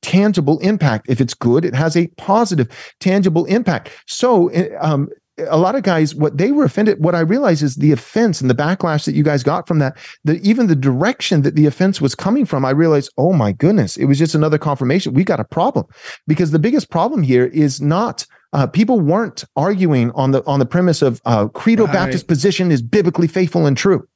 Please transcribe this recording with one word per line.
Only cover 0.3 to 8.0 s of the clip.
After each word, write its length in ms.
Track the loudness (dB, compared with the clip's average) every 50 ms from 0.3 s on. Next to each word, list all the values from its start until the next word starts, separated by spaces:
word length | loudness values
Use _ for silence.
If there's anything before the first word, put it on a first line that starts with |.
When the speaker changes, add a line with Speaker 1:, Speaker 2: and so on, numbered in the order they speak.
| 0 0 0 0 0 0
Speaker 1:
impact. 480 | 0 -2 -2 0 0 0 0 -2 -2 -4
If 100 | -2 -2
it's 120 | -2 -4 -4
good, 320 | _ 0 0 2 2 0
it 80 | -2 -2
has 200 | -2 -2 0 0 0
a 100 | -2 -2 _ -14
positive, 500 | -4 0 0 0 2 0 0 -2 -2 -2 -4 -18 -20 -20 _ _
tangible 460 | -2 0 0 2 0 2 0 0 0
impact. 440 | 0 0 0 0 -2 -4 -4 -6 -12 -20 -20 _ _
So, 420 | -6 -2 0 2 2 2 2 2
eh, 200 | 0 -2 -2 -2 -4 -4
um, 300 | -2 -2 0 0 -2 -4 -8 _ _ _ _ -12 -6 -2
a 100 | 0 2
lot 160 | 2 2 0
of 80 | -2
guys, 320 | 0 0 2 2 0 0 0
what 240 | -2 -2 -2 0 0
they 140 | 0 0
were 120 | 2 2 0
offended, 400 | 0 0 0 0 0 0 0 0
what 120 | 0 0
I 60 | 0
realize 420 | 0 0 0 0 2 0 0 0 0
is 140 | -4 -2 0
the 140 | 2 2
offense 480 | 2 2